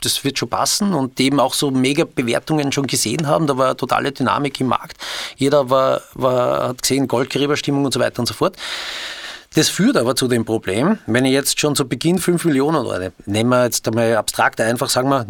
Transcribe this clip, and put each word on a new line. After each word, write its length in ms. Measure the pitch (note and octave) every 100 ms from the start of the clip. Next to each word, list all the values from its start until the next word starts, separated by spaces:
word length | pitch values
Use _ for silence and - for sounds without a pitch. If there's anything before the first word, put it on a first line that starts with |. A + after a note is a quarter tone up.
das 220 | - -
wird 160 | C#3 C3+
schon 100 | A#2+
passen", 440 | A2+ C3+ - G3+
und 260 | E3+ C3 -
die 60 | C3
eben 140 | C#3+
auch 140 | C3+
so 160 | - D3
mega 360 | C3 C3 D3 E3
Bewertungen 640 | - A#2+ - - D#3 C#3
schon 160 | C3+ C3+
gesehen 400 | C3+ A2 C#3 D3
haben. 180 | E3+ D#3
Da 120 | C3
war 100 | C3
eine 100 | C3
totale 340 | B2+ D3+ C3+
Dynamik 480 | C#3 A#2+ G#2 C#3+ -
im 80 | C3
Markt. 300 | G#2+ - - - - - -
Jeder 340 | C#3 D3 C3
war, 320 | C3+ C3 C3 -
war, 560 | - C3 B2+ B2 C#3 A#2+
hat 120 | C3
gesehen, 260 | - C3 B2+
Goldgräberstimmung 800 | A#2+ C3+ C3+ C#3+ D3 - C#3 C#3
und 80 |
so 60 | B2
weiter 200 | A#2+ -
und 60 | A#2+
so 80 |
fort. 220 | - - - - - - - - - - - - -
Das 120 | D3+
führt 300 | - G3+ A#3
aber 180 | A#2+ C3
zu 120 | C3
dem 180 | B2 A2
Problem, 540 | A2 G2+ F#2+ D3+ A3 -
wenn 180 | A2+ C3
ich 80 |
jetzt 260 | C3+ C#3 -
schon 160 | D3+ C#3+
zu 120 | C3
Beginn 320 | B2+ D#3 F#3
fünf 260 | F3+ F3 E3+
Millionen 400 | C3+ C#3+ D#3+ G#2+
oder 120 | G2+
eine, 160 | F#2 - -
nehmen 240 | G#2 A#2
wir 140 | B2+
jetzt 240 | B2 - -
einmal 280 | A2+ A2+ A2+
abstrakt 460 | G#2 - A#2 -
einfach, 300 | A2+ A#2+ C3
sagen 180 | - C3
wir, 160 | C#3 G#2+